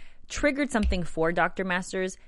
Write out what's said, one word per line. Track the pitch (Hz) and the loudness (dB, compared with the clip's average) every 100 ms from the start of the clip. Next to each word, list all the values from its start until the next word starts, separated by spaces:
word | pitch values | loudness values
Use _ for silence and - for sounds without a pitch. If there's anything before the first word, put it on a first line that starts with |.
| - - - | -12 -14 -12
triggered | - 294 277 285 | 0 2 2 0
something | 226 202 185 | 2 2 2
for | 160 - 160 | 0 0 2
Doctor | 175 170 - | 4 2 2
Masters | 190 180 185 190 185 - | -2 -2 -2 -4 -4 -6